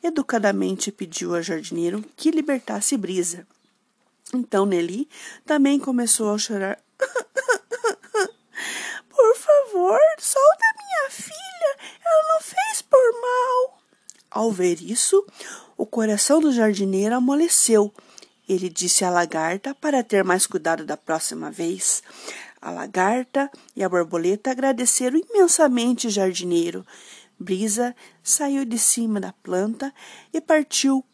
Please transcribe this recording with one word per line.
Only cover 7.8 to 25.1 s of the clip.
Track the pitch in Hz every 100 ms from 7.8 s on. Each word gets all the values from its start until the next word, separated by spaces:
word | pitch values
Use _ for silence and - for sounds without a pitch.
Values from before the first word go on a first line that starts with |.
| 466 - - 440 392 - _ - - - - - _
"Por | - 440 508
favor, | - 587 508 403 359 440 622 622
solta | - 539 571 740 880 880
minha | 807 719 554
filha, | - - 640 762 719 640 554 - -
ela | 679 640 622
não | 640
fez | - 762 855 855
por | - 539 494 466
mal." | 494 494 508 508 508 - _ _ _ - _
Ao | 214 226
ver | 190 180 170
isso, | 170 233 - 392 403 - - - - -
o | -
coração | 233 220 208 - 302
do | 311
jardineiro | 240 214 196 196 190 208
amoleceu. | 247 247 285 339 - - 220 208 - _ - - _ -
Ele | 190 180
disse | 165 180 - 185
à |
lagarta | 175 170 160 160 190 269 277
para | 302 277
ter | 220 202
mais | 185 180 -
cuidado | 185 156 165 151
da | 151
próxima | - 160 - 160 156
vez. | 156 170 185 - - - - - - - - -
A |
lagarta | 175 208 185 185 247 254 277 277 - - -
e |
a | 190
borboleta | 180 165 170 170 208 262
agradeceram | 254 269 240 247 - 254